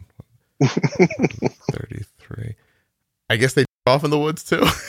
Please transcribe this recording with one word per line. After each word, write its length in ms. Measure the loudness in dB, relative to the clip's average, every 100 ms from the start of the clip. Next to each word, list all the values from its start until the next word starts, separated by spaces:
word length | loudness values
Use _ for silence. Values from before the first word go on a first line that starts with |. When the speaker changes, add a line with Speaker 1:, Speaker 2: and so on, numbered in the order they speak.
| -20 -20 _
Speaker 1:
<laughs> 320 | _ _ _
Speaker 2:
Thirty-three. 1900 | 0 2 -2 2 0 2 -4 -2 -6 -4 -8 -8 -10 -12 -14 _ -16 -12 -12 -14 _ _ _ _ _ _ -4
I 60 | 0
guess 160 | 2
they 120 | 2 0 _ 2
off 180 | 2
in 60 | 2
the 80 | 0
woods 240 | 0 -4
too. 200 | -2 2 2
<laughs> 40 | 0